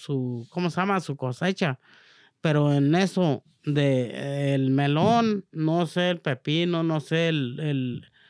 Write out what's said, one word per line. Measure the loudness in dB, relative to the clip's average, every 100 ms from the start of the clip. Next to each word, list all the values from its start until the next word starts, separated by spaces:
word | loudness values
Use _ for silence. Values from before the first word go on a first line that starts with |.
su, | -6 -4 -4 -6 -8
¿cómo | -4 -2
se | 0
llama? | 0 0
Su | -4 -6
cosecha. | -6 -2 -2 0 -2 -4 _ -20 -20 -20 _ _
Pero | 0 2 4
en | 4 4 2
eso | 2 2 0 0 -6 _
de, | -2 2 2 2 0
eh, | -6 -6 -4 0 0
el | 2
melón, | 2 2 2 4 4 2 -2 -6
no | -2 0 0 0
sé, | 0 0
el | 0
pepino, | -4 -4 -2 0 0 0
no | 0 -2
sé, | -2 0 0
el, | 0 -4 -4
el, | -4 -2 -4 -6 -12 _